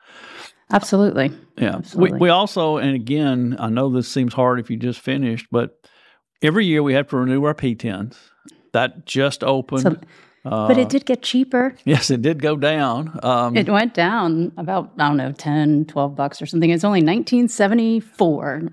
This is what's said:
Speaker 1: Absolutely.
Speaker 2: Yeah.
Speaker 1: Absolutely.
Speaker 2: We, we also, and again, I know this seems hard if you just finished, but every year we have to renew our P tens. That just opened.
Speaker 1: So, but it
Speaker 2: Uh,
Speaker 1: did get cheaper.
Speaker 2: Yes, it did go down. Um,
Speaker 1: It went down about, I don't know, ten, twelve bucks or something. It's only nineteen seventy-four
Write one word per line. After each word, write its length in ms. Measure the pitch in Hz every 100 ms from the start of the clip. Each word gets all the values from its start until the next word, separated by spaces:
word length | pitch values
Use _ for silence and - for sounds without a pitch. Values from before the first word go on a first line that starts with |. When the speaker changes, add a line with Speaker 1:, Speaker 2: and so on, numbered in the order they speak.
| _ - - - - _ -
Speaker 1:
Absolutely. 600 | 202 202 196 208 117 139 - - -
Speaker 2:
Yeah. 180 | 107 95
Speaker 1:
Absolutely. 360 | - - 180
Speaker 2:
We, 60 | -
we 100 | 180
also, 480 | 175 202 196 160 151
and 180 | 139 135
again, 600 | 113 147 143 127 120 123
I 100 | 113
know 200 | 113 135
this 180 | 127 120
seems 260 | 139 123
hard 260 | 131 127 123
if 100 | 110
you 80 | 110
just 220 | 123 113
finished, 480 | - 139 127 113 -
but 200 | 120 117 _ _ _ _ _ _ _
every 240 | 151 185 190
year 160 | 151
we 120 | 143
have 140 | 135 139
to 80 | 135
renew 260 | 127 135
our 100 | 147
P 220 | 147 131 113
tens. 420 | 117 95 113 - _ _ - - _
That 320 | 113 123 - -
just 380 | 135 139 -
opened. 380 | 135 135 127 135
Speaker 1:
So, 120 | 170 160 - - _ _
but 340 | - 110 107 254
it 80 | 254
Speaker 2:
Uh, 40 |
Speaker 1:
did 160 | 269 -
get 160 | 247
cheaper. 520 | - 254 262 247 254 262 -
Speaker 2:
Yes, 240 | 147 -
it 100 | 127
did 180 | 131 156
go 140 | 151 151
down. 640 | 143 156 135 120 160 160
Um, 320 | 127 123 120 120
Speaker 1:
It 120 | 196
went 240 | 208 233 175
down 560 | 170 226 175 160 175 -
about, 340 | 165 190 - -
I 80 | 147
don't 100 | 147
know, 140 | 131
ten, 540 | 143 151 147 151 147 151
twelve 300 | - 143 143
bucks 240 | 143 -
or 40 | 151
something. 240 | 170 165
It's 140 | 170
only 180 | 202 196
nineteen 460 | 160 214 - 247 240
seventy-four 1200 | - 202 233 226 226 - - 175 143 143 135 165